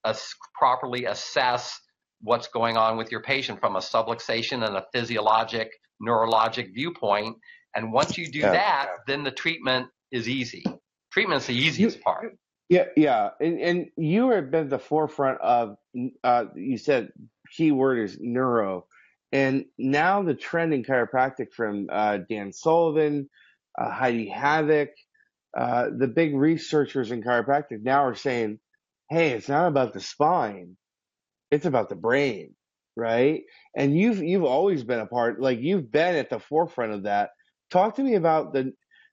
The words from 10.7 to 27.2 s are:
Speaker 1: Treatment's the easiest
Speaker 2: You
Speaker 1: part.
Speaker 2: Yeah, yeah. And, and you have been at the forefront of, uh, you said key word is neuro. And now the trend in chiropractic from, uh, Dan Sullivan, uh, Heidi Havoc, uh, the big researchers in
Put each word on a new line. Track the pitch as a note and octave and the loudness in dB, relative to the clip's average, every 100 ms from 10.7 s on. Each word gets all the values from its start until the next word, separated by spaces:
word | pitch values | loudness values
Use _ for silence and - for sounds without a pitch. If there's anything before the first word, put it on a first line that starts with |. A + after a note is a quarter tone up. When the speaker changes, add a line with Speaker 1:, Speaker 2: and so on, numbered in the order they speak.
| - _ _ _ | -10 _ _ _
Speaker 1:
Treatment's | - G#3 C#3+ A#2+ | -2 0 -2 0
the | |
easiest | A#2+ D#3 D#3+ G#3+ - | 0 0 2 0 0
Speaker 2:
You | |
Speaker 1:
part. | - - A3+ - _ _ _ | -4 -4 -8 -16 _ _ _
Speaker 2:
Yeah, | F3+ - - | 2 4 2
yeah. | D3 A#2 G#2 - | 4 4 0 -2
And, | D#3+ D#3 | -2 0
and | E3 F3 - - | -2 -2 -4 -4
you | D#3 G3+ B3+ | 0 2 4
have | G#3+ C3 | 2 2
been | D#3+ | -2
at | C#3+ | 0
the | C3+ | -4
forefront | - D3+ D3+ D3 C3+ - | -2 -2 0 0 0 0
of, | A2 A#2+ A2 G#2 _ B2 B2+ - | 2 2 0 -8 _ -8 -8 -4
uh, | B2 A#2+ A2 | 2 2 0
you | - A2+ A#2+ | -8 -6 -4
said | - C3 G2 - - _ _ | 0 0 0 -14 -20 _ _
key | - D#3+ | 0 2
word | C3+ C3+ B2 | 4 2 2
is | G#2 E2+ | -2 -6
neuro. | A#2+ A#2+ C3 A#2+ G2 F#2 - _ _ _ _ | -4 -2 2 2 0 -4 -10 _ _ _ _
And | C#3 C3+ C3+ - - | 0 2 0 -4 -6
now | C3 D3 E3+ G3+ | 0 2 4 2
the | F3+ | 0
trend | C3 - E3+ E3 | -2 -2 -2 0
in | C#3+ | 0
chiropractic | A2+ C3 A2+ C3 C3 C3+ A2+ | 0 0 2 2 0 -2 -10
from, | - A2 G2+ G2 | -4 -4 -4 -4
uh, | G2 G#2+ G#2 F#2 | 0 0 0 -4
Dan | G#2+ G2 | -8 -8
Sullivan, | - D#3+ E3 E3 D3+ D3+ D3 C#3 _ _ _ _ - | -4 2 4 4 2 2 0 -6 _ _ _ _ -6
uh, | A2+ | -6
Heidi | - B2+ A#2+ G#2 | 0 0 0 -4
Havoc, | - C#3 D#3 D3+ D3+ C#3+ _ _ _ _ _ _ | -2 0 2 4 2 2 _ _ _ _ _ _
uh, | - B2 A#2+ A#2+ | -4 0 0 -2
the | A#2+ B2+ | -2 0
big | C3 D#3+ | 2 0
researchers | C#3 D3+ D#3+ - D3+ C#3 C#3 A2 | 2 2 2 0 0 0 -2 -4
in | A#2+ | -4